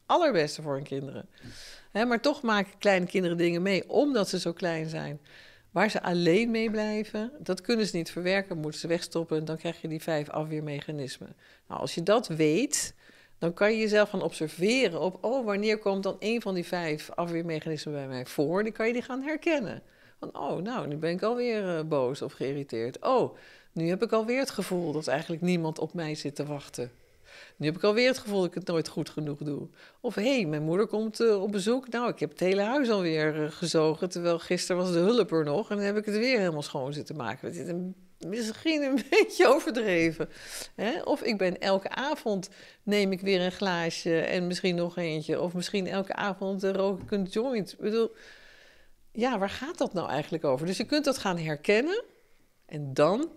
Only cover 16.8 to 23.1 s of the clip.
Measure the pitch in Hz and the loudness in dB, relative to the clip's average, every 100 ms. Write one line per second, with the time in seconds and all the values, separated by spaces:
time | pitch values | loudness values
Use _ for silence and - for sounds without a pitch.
16.8 | 165 151 - - 170 170 170 156 156 151 | -2 -4 -6 -4 -2 -2 -2 -4 -4 -6
17.8 | - 143 135 127 127 - 147 180 220 214 | -6 -6 -6 -8 -6 0 2 2 0 0
18.8 | 226 240 233 262 269 311 330 302 208 110 | 0 -2 -4 -6 -4 -2 2 0 0 -8
19.8 | - _ - - - - 147 156 185 247 | -14 _ -20 -16 -12 -8 -4 -4 -4 -4
20.8 | 143 147 156 175 208 247 247 220 190 170 | -4 -2 -2 0 0 0 0 0 -2 -2
21.8 | 156 147 127 139 120 - 127 143 139 113 | 0 0 0 -2 -6 -4 -4 -4 -4 -4
22.8 | 117 135 - | -4 -2 2